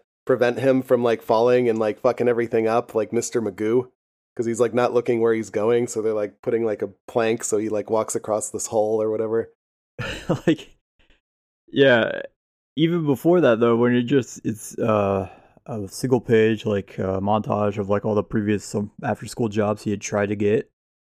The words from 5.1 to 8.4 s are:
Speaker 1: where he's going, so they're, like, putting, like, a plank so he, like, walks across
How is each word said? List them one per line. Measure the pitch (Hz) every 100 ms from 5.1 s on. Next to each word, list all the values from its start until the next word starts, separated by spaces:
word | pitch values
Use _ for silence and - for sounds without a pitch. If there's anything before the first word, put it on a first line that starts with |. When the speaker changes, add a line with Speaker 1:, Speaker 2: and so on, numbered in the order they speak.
| 117
Speaker 1:
where | 117
he's | 113 101
going, | 104 107 120 120
so | 110
they're, | 107
like, | 107 104 -
putting, | - 113
like, | 113 104
a | 101 - -
plank | 123 110 117
so | - 107
he, | 107
like, | 104 101
walks | 110 107 113
across | - 107